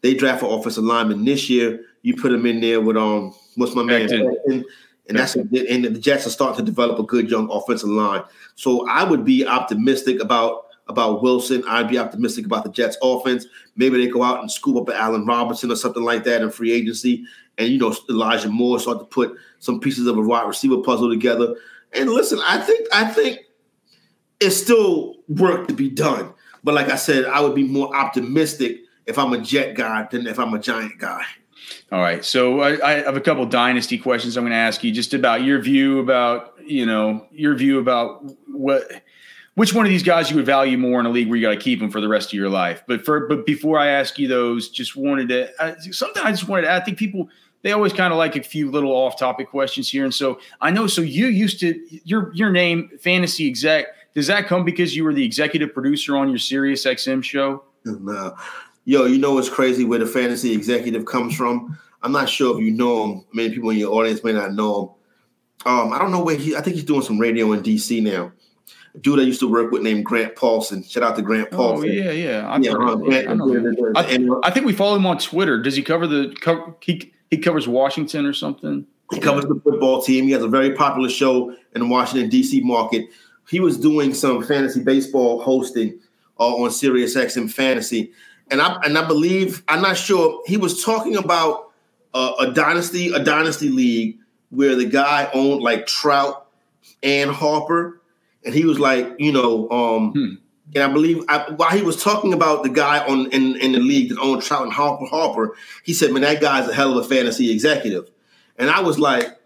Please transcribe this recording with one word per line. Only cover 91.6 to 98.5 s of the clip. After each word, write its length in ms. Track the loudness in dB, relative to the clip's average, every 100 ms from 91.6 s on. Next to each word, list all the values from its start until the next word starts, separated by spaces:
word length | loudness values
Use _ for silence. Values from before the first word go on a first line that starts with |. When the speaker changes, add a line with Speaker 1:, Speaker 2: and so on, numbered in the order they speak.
| -8 _ _ _ _
Speaker 1:
uh, 180 | -4 -2 0
a 120 | 0
dynasty, 600 | 2 2 2 -2 -4 -2
a 100 | 0
dynasty 460 | 2 2 2 0 0
league 500 | 2 2 2 -2 -6 _ _ _
where 240 | 0 2
the 120 | 4 2
guy 440 | 2 2 2 0
owned, 300 | 2 2 2
like, 240 | 0 0 -2
Trout 640 | -2 2 2 2 -4 -16 _ _ _ _ _
and 280 | 0 0 0
Harper. 680 | 0 0 0 0 -2 -2 -10 _ _ _ _
And 80 | -4